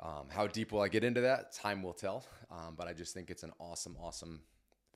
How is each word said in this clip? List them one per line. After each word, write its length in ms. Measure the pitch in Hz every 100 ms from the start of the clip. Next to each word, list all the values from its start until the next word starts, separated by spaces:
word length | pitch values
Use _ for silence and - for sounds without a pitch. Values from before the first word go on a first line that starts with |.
Um, 260 | 82 73 69
how 200 | 90 104
deep 240 | 113 107
will 80 | 104
I 80 | 101
get 160 | 107
into 160 | 120 120
that? 320 | 123 131 -
Time 300 | - 104 98
will 100 | 92
tell. 340 | 85 95 120 - - -
Um, 240 | 85 82 80
but 120 | 87
I 60 |
just 200 | 85 85
think 160 | 92 87
it's 140 | 87
an 80 | 82 -
awesome, 360 | 85 82 87 -
awesome 380 | 82 - 85 78 - _ _ _ _